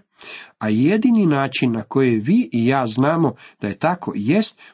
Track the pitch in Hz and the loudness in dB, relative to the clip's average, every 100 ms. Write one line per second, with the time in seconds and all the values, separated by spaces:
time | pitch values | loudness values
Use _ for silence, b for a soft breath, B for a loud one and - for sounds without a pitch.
0 | _ B B B B B 110 107 139 214 | _ B B B B B -2 0 2 2
1 | 247 226 185 143 135 - 131 113 107 135 | 2 2 2 2 -2 -2 -2 -2 -2 0
2 | 131 113 110 220 240 117 117 135 120 110 | 2 2 2 0 0 0 2 0 0 0
3 | 139 165 143 - B B 104 104 156 180 | 0 2 0 -2 B B -10 -4 -4 -4
4 | - - 104 190 214 - B | -6 -6 0 0 0 -8 B